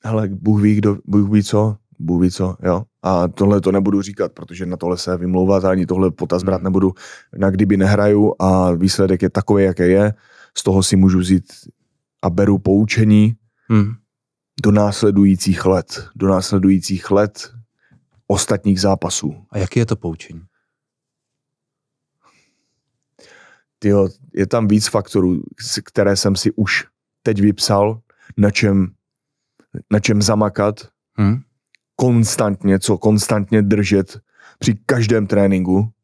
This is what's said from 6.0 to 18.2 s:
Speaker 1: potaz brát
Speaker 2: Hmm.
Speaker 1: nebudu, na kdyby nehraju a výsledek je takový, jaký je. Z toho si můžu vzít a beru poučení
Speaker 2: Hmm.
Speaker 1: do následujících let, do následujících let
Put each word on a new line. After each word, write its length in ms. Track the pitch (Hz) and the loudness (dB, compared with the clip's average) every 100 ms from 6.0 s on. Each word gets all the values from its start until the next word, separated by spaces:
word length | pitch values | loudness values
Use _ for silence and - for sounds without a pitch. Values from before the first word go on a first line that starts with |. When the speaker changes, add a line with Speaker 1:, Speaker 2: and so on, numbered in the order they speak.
| 95 | 0
Speaker 1:
potaz 320 | - 87 90 | -2 -4 -2
brát 120 | 92 92 | -2 -4
Speaker 2:
Hmm. 60 | |
Speaker 1:
nebudu, 280 | 92 92 95 95 - - _ - | -2 0 0 -2 -20 -20 _ -4
na 120 | 98 | -2
kdyby 280 | 95 101 98 | 0 0 2
nehraju 560 | 95 101 104 104 107 - | 2 2 2 4 2 2
a 320 | 95 92 92 | 0 2 2
výsledek 500 | 85 92 - 95 92 | 0 0 0 0 0
je 80 | 90 | 0
takový, 340 | - - 101 | -2 0 2
jaký 200 | 95 87 | 2 2
je. 300 | 87 95 104 107 _ _ _ - | 2 4 2 -2 _ _ _ -6
Z 60 | |
toho 200 | 98 95 | 0 0
si 120 | 95 98 | 2 4
můžu 240 | 95 92 | 4 4
vzít 260 | 90 95 - - - _ _ _ _ _ | 2 0 -2 -20 -20 _ _ _ _ _
a 80 | 92 | -4
beru 280 | 87 101 98 | 0 2 2
poučení 760 | 92 98 107 - 107 104 110 113 _ _ - | 2 2 2 0 4 4 4 0 _ _ -2
Speaker 2:
Hmm. 220 | 110 101 117 _ _ _ _ _ - | 0 0 -6 _ _ _ _ _ -4
Speaker 1:
do 80 | 104 | 0
následujících 920 | 104 104 101 107 98 98 92 - 87 92 | 2 2 0 2 4 4 2 0 0 0
let, 380 | 92 - - - - | 0 -2 -16 -16 -4
do 120 | 95 | 0
následujících 840 | 95 - 101 95 98 - 92 - | 0 0 0 2 0 -2 -8 -2
let 400 | 101 104 - - 120 _ _ _ _ _ _ | -2 -2 -6 -20 -20 _ _ _ _ _ _